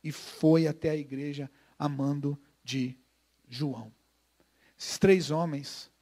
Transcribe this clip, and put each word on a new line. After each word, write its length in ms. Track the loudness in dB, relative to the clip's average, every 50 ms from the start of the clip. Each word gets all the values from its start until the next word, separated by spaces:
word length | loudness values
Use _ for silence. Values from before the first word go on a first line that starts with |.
| -10
e 80 | -10
foi 560 | -10 -10 -12 -14 -8 2 6 6 8 8 6 2
até 220 | 0 -2 -2 -2
a 60 | -2
igreja 540 | -2 -4 -6 -8 -8 -8 -8 -8 -8 -10 -12 _ _ _ _ _ -4
a 120 | -4 -4
mando 500 | -2 0 0 0 0 0 -2 -4 -4 -4 -10 _ _ _ -12
de 340 | -6 -4 -4 -4 -4 -6 -12 _ _ _ _ _ _ _ _ _ -16
João. 440 | -8 -6 -4 -4 -4 -6 -10 -16 -18 _ _ _ _ _ _ _ _ _ _ _ _ _ _ _ _ -14
Esses 200 | -10 -8 -2 4
três 340 | 6 8 8 6 6 0
homens, 600 | 0 0 0 -2 -4 -6 -8 -10 -14 -16 -16 -20 _ _